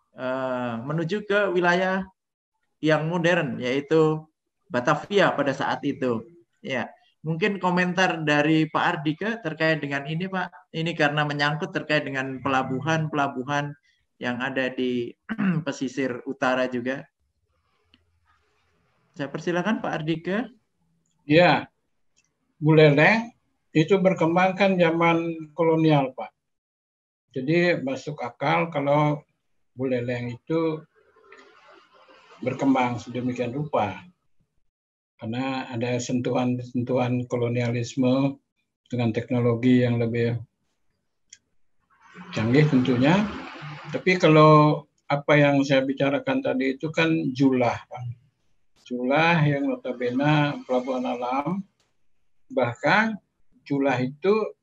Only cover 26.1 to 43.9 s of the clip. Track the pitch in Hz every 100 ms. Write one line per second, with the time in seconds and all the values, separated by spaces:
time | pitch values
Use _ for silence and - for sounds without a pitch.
26.1 | - 110 _ _ _ _ _ _ _ _
27.1 | _ _ 135 131 170 175 156 131 131 -
28.1 | 147 - - 143 165 170 151 139 147 151
29.1 | 147 - _ _ _ _ - 131 123 120
30.1 | 123 120 120 - 160 165 156 160 _ _
31.1 | _ _ - - _ - - _ _ -
32.1 | - _ - 123 123 139 131 123 120 -
33.1 | 120 123 123 120 131 147 127 104 92 -
34.1 | _ _ _ _ _ _ _ _ _ _
35.1 | _ 113 120 135 135 127 123 123 123 -
36.1 | 123 127 123 127 123 123 123 120 127 123
37.1 | 123 120 123 120 120 120 120 117 - 127
38.1 | 131 139 139 _ _ _ _ _ 120 117
39.1 | 110 - 123 120 113 127 127 123 117 117
40.1 | 117 117 117 - _ _ _ _ _ _
41.1 | _ _ - _ _ _ _ _ _ _
42.1 | - - - 110 131 151 127 127 120 139
43.1 | 190 214 - - - - - -